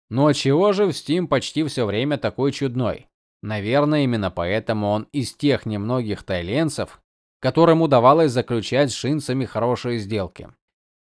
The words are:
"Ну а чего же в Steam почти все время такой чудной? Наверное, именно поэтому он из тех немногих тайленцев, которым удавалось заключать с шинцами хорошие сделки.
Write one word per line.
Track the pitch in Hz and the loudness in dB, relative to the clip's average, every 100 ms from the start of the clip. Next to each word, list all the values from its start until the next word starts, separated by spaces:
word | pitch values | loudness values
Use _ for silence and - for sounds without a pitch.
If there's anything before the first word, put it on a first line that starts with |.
| - | -6
"Ну | 117 151 | 0 2
а | |
чего | - 135 147 208 | 2 2 2 4
же | 196 202 | 2 0
в | |
Steam | 143 - 170 170 | -2 -4 -2 0
почти | 135 - 147 | -2 -2 -4
все | 156 135 107 | -4 -2 -2
время | 104 139 143 | -2 -2 -2
такой | 110 - 139 | -4 -2 -2
чудной? | 139 135 123 113 - - _ _ _ | -2 -4 -2 -2 -4 -10 _ _ _
Наверное, | 104 104 101 135 147 151 | -8 -6 0 2 2 2
именно | 135 117 95 | 2 0 -2
поэтому | - 87 107 110 107 104 | -2 -2 -2 -2 -2 0
он | 107 - | -2 -2
из | 143 120 | -6 -6
тех | - 147 123 113 | -2 0 0 -2
немногих | 104 107 127 110 95 | -6 -2 -2 -4 -6
тайленцев, | - 92 87 131 160 143 95 - _ _ _ _ | -4 -4 -2 -2 -2 -4 -8 -12 _ _ _ _
которым | 131 160 170 160 | -2 4 4 6
удавалось | 160 127 120 156 160 | 4 6 6 6 4
заключать | 120 - 120 95 123 143 | 0 -2 -4 -2 0 0
с | - | -2
шинцами | 123 151 139 127 120 | -4 -4 -2 -4 -4
хорошие | 110 117 120 123 120 | -2 -2 -2 -4 -6
сделки. | 98 107 90 - - - _ _ _ _ | -4 -4 -6 -10 -18 -20 _ _ _ _